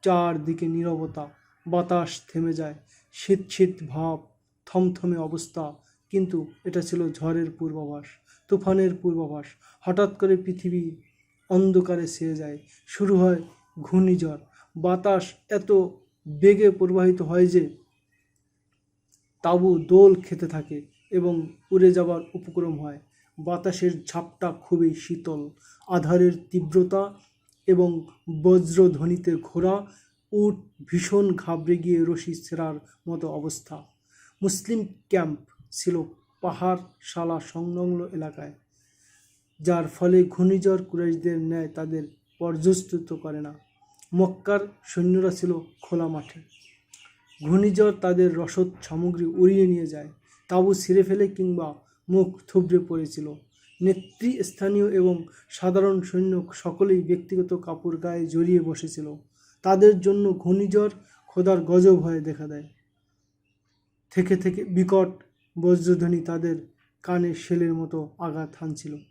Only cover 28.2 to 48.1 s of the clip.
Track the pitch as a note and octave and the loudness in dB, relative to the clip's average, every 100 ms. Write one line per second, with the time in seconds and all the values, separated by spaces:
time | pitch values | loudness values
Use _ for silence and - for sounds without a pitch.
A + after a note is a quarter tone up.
28.2 | - D#3+ D#3+ F#3 E3 E3+ F3+ D3 E3 F3 | -12 0 4 4 4 4 4 4 -2 -2
29.2 | F3 E3 - E3+ F3+ G3 G3+ _ _ _ | -2 -4 -6 -2 -2 -2 -6 _ _ _
30.2 | _ G#3 G#3 G3+ - _ C#3+ F3 F3+ G3+ | _ 0 0 0 -10 _ -6 -6 0 0
31.2 | G3+ F3+ - E3 D#3+ F3 E3 F3 E3 E3 | 2 -2 -4 -6 0 -2 2 0 0 -2
32.2 | - D#3+ - E3 D#3+ D3+ _ _ - E3 | -6 -12 -10 -8 -6 -8 _ _ -12 -8
33.2 | D#3 D3+ D#3 D3+ _ D3+ D3+ _ _ _ | -8 -8 -10 -12 _ -20 -20 _ _ _
34.2 | _ _ G3 F#3+ - A3+ F#3+ - _ F#3+ | _ _ -4 -4 -6 -6 -6 -12 _ -2
35.2 | D#3+ D3 _ _ - - - E3+ D#3 - | -2 -6 _ _ -18 -8 -4 -4 -6 -14
36.2 | _ _ F#3 D#3+ F3+ F3+ - _ - - | _ _ -8 -4 -4 -4 -6 _ -16 -8
37.2 | E3 E3 - E3 F3 F3 F3+ F3 F3 F3 | -6 -6 -8 -10 -8 -4 -4 -4 -6 -10
38.2 | D#3 D3+ D3 D3 _ _ _ _ _ _ | -12 -12 -18 -20 _ _ _ _ _ _
39.2 | _ _ _ _ D#3 E3+ D#3 - F3+ F#3 | _ _ _ _ 0 0 -2 -2 4 6
40.2 | F3+ - F3+ F#3+ F#3+ F#3+ F#3 E3+ E3+ E3 | 4 4 2 4 2 0 -2 -4 -2 -2
41.2 | E3+ E3 D#3+ E3 D#3 D#3+ D#3 D#3+ D3 _ | -2 -2 -4 -6 -6 -8 -8 -8 -10 _
42.2 | _ _ E3+ E3 E3 F#3 F#3 F3 E3+ D#3+ | _ _ -6 0 2 2 0 -8 -8 -12
43.2 | D#3+ D3+ D3+ D3+ _ _ _ _ _ F3 | -10 -10 -12 -16 _ _ _ _ _ 0
44.2 | F#3 F#3 - G3+ G3+ - - - F3+ F#3 | 0 0 -2 -2 -2 -14 -12 -2 2 2
45.2 | F#3 F3+ F3 E3 E3 _ - E3+ E3 D#3 | 2 -2 -4 -4 -6 _ -8 -6 -4 -8
46.2 | C#3+ E3 - _ _ _ _ - _ _ | -12 -20 -20 _ _ _ _ -20 _ _
47.2 | _ _ D3 F#3 G#3 F#3+ G#3 G3 F3+ | _ _ 0 2 2 4 2 2 -2